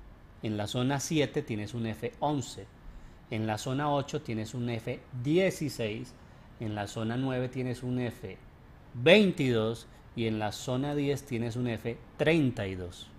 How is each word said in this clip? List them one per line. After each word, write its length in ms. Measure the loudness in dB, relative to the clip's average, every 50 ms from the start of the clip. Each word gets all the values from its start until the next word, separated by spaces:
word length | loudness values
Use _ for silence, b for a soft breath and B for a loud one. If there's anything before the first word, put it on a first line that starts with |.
| -18 -20 -20 -20 -20 -20 -14 -8
en 140 | -4 -4 -2
la 120 | -2 -2 -2
zona 340 | -2 0 0 2 0 0
siete 400 | -2 0 2 2 2 2 0 -2
tienes 320 | -4 -2 -4 -4 -4 -6 -4
un 120 | -4 -4
F 280 | -4 -4 -4 -6 -6 -4 -2
once, 440 | -2 0 0 -2 -4 -6 -10 -14 -14 -16 -18 -18 -18 B B B B B B B B -6
en 160 | -4 -2 0
la 120 | 0 -2 -2
zona 340 | -2 -2 -2 0 0 2
ocho 300 | 2 0 0 -2 -4 -6
tienes 320 | -4 -4 -4 -4 -4 -6 -6
un 160 | -4 -4 -2
F 320 | -4 -4 -4 -6 -8 -8 -10 -12 -10 -4
dieciséis, 920 | 0 2 4 4 4 4 2 0 -4 -4 -2 -2 -2 -2 -2 -4 -6 -10 -14 -18 B B B B B B -12 -8
en 140 | -6 -4 -4
la 120 | -4 -4 -4
zona 300 | -4 -4 -2 -2 0 0
nueve 320 | 0 0 0 0 -2 -2
tienes 340 | -4 -4 -4 -4 -4 -4 -4
un 160 | -2 -2 0
F 380 | 0 -2 -4 -6 -10 -12 -12 -14 -16 -20 -20 -20 -20 -20 -20 -20 -20 -14 -8
veintidós 920 | 4 8 10 10 10 10 8 4 4 2 4 4 4 4 2 0 -4 -8 B B B B B -4
y 120 | -2 0 0
en 120 | 0 0
la 140 | 0 -2 -4
zona 420 | -4 -4 -2 -2 0 0 0 0
diez 300 | 0 2 2 0 0 -2
tienes 320 | -4 -4 -2 -2 -2 -2 0
un 100 | 0 0
F 300 | -2 -2 -4 -6 -6 -6 -10 -14 -4
treinta 520 | 0 4 4 6 6 4 4 2 0 -2 -4
y 80 | -4
dos. 340 | -4 -6 -8 -10 -12 -16 -18 -18